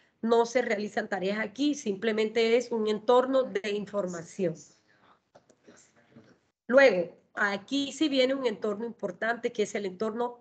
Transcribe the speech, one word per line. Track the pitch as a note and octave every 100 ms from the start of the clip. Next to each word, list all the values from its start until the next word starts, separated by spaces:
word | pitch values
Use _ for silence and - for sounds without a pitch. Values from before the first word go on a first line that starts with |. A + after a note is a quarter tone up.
| _ _
no | A3+ A#3 A3+
se | B3+
realizan | A3+ G#3 G#3 - A3
tareas | G3 F#3 G#3
aquí, | A3 G#3+ D4
simplemente | C#4+ A3 F#3+ A3 G#3+ A3 A3+ A3+ A#3
es | A#3+
un | A#3 G#3+
entorno | G#3+ G#3+ B3 B3+ C4
de | A3 G3 G#3
información. | G#3 G3 G3+ F#3 F3 E3 - F3+ D#3+ - _ _ _ _ _ _ - _ _ _ - _ _ _ - - _ _ _ -
Luego, | B3 C#4 F3+ E3+ - _
aquí | - G3+ G3 - C#4 C#4
sí | A#3 D#4
viene | C4 B3+
un | C4+ B3+
entorno | G#3+ A3 G3+ A#3
importante | A3 G3+ F3+ A3 A#3 A#3
que | A#3
es | G3+
el | A3+
entorno | G3 F3+ A3 A3 A#3+ A#3+